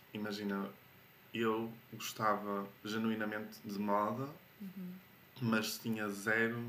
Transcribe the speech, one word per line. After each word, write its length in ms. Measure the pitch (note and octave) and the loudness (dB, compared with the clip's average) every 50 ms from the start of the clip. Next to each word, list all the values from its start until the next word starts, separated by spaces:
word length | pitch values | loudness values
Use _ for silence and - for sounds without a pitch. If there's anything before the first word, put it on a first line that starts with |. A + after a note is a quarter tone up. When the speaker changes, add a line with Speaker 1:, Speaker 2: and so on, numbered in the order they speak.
| - - - | -20 -10 -8
Speaker 1:
imagina, 560 | G#2+ G#2+ G#2+ G2+ G#2 G#2+ G2+ G2 G2 G2 G2 - - - - - - - - - - - - - | -6 -4 -4 -4 -2 -2 -2 0 0 -2 -4 -8 -12 -20 -20 -20 -20 -20 -20 -20 -20 -20 -8 -2
eu 400 | A2+ A2+ A2+ A2 A2+ A#2 A#2 - - - - - | 0 2 2 2 2 0 -4 -6 -12 -14 -14 -12
gostava 720 | - - - - - A2 G#2+ G2+ G2 G2+ G2+ G2+ G2 G2+ G2 - - - | -8 -8 -8 -4 2 4 4 4 4 2 -2 -2 -2 -2 -4 -10 -10 -6
genuinamente 720 | G#2 G#2+ A2+ A2+ A2+ A2 A2 G#2+ G#2+ G#2+ G#2+ G#2+ - - - - | -2 -2 2 2 2 2 2 0 -2 -2 -4 -6 -8 -12 -12 -8
de 140 | G#2+ G2 G2 | -6 -4 -2
moda, 500 | G#2 G2+ G2+ G#2 G#2 A2 A#2 B2 C#3 C#3+ - - - - - - | 0 2 4 4 4 2 0 -2 -4 -6 -8 -12 -18 -20 -16 -12
Speaker 2:
Uhum. 320 | G3+ F#3 - G3 F3+ F3+ F3+ F#3 - - - - - - - - B2+ | -12 -10 -10 -8 -10 -10 -10 -12 -16 -20 -20 -20 -20 -20 -8 -2 2
Speaker 1:
mas 360 | A2+ A2 A2 G#2+ - - - | 4 4 4 4 2 -2 -2
tinha 300 | - A2+ A2 A2 G#2+ G2+ | -2 -2 -2 0 0 -2
zero, 500 | G2 G2 G2 A2+ A2 A2+ A2+ A2+ A#2 A#2 A#2+ | -2 0 2 4 6 6 6 4 2 -2 -4